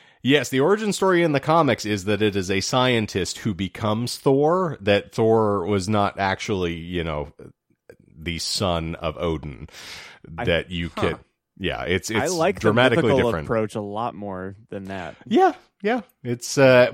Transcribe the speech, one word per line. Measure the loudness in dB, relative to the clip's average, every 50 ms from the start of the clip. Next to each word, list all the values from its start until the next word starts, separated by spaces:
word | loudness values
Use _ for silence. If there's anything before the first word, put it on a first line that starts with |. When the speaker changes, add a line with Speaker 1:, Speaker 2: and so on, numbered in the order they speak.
| _ _ _ _ 0
Speaker 1:
Yes, | 2 2 2 2 2
the | 0 2
origin | 2 2 2 0 0 -2 -2
story | 0 2 2 4 4
in | 2 2 0
the | 0
comics | 0 2 2 4 4 2 2 0 -2
is | -2 -4 -2 -2
that | -2 0 2
it | 2 2 0 0
is | -2 -2
a | -2 -2
scientist | -2 0 0 0 2 2 2 0 0 -2 -2 -4 -4 -4 -6 -6
who | -6 -4 -4
becomes | -4 -6 -6 -6 -4 -4 -2 -2 -2 -4 -6 -6 -2
Thor, | 0 2 2 2 2 2 2 0 -2 -4 -6 -4
that | 0 2 2 2 0 -2 -2
Thor | 0 2 4 4 4 4 4 2 0 0
was | 0 0 0 0 0
not | 2 2 2 0 0 0
actually, | -2 -2 -2 -2 -4 -4 -2 -2 -2 -2 -4
you | -6 -8 -6 -4 -4 -4
know, | -4 -4 -6 -6 -8 -12 -18 -20 -20 -20 _ _ _ _ _ _ -20 -20 _ _ _ _ -10
the | -6 -6 -6 -4
son | -4 -4 -4 -2 0 0 0 0 -2 -4 -6
of | -6 -6 -6 -4 -2
Odin, | -2 -2 -2 -2 -6 -8 -12 -12 -16 -18 -18 -18 -18 -18 -18 -18 -18 -20 -20 -20 -20 -16 -10 -6
Speaker 2:
I | -2
Speaker 1:
that | 0 0 0 0 -2
you | -4 -6 -6 -6 -4
Speaker 3:
Huh. | -2
Speaker 1:
could, | -2 -2 -2 -4 -10 _ _ _ _ _ _ -6
yeah, | -4 -4 -4 -4 -2
it's, | -2 -2 -2 -2 -4
it's | -4 -2
Speaker 2:
I | -2 -2
like | -2 0 0 0 0 0
Speaker 1:
dramatically | 0 2 4 4 4 4 4 4
Speaker 2:
the | 2 4
mythical | 4 2 2 2
Speaker 1:
different. | 0 -2 -4 -2
Speaker 2:
approach | -2 -2 -2 -2 -4
a | -6
lot | -8 -6 -6 -6 -6 -6 -8
more | -8 -10 -10 -10 -10 -10 -10 -12 -14 -16 -14
than | -12 -12 -10
that. | -10 -10 -10 -10 -12 -14 -14 -6
Speaker 1:
Yeah, | 0 2 4 4 4 2 -2 _ _ _ _
yeah. | -4 -4 -4 -4 -6 _ _ _ -6
It's, | -6 -6 -6 -6 -2 2 6
uh, | 8 8 8 8 6 6